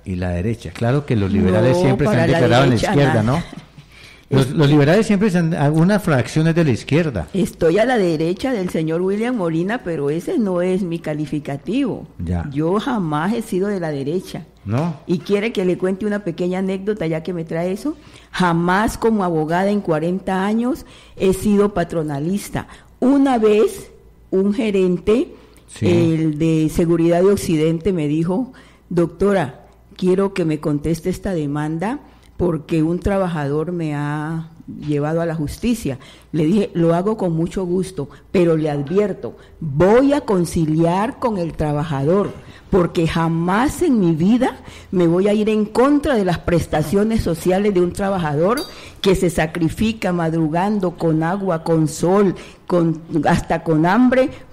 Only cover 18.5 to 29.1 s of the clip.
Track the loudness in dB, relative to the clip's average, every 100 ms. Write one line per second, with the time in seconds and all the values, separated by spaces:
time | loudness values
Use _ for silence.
18.5 | 2 2 0 0 -2 0 0 0 -2 0
19.5 | 0 0 0 -2 -2 -2 -4 -2 -2 0
20.5 | -2 -2 -6 -10 -20 -20 -2 0 2 2
21.5 | 2 2 0 -4 -4 -4 -4 -4 -4 -6
22.5 | -8 -10 -16 -20 -2 2 4 4 4 4
23.5 | 4 2 -2 -16 -20 -20 -20 -4 0 0
24.5 | 0 0 2 2 0 2 0 0 -8 -20
25.5 | -20 -20 -2 2 4 2 2 0 0 2
26.5 | 2 2 2 2 2 4 4 4 2 0
27.5 | 0 0 0 -2 -2 0 0 0 -2 -6
28.5 | -10 -20 _ -4 -2 -2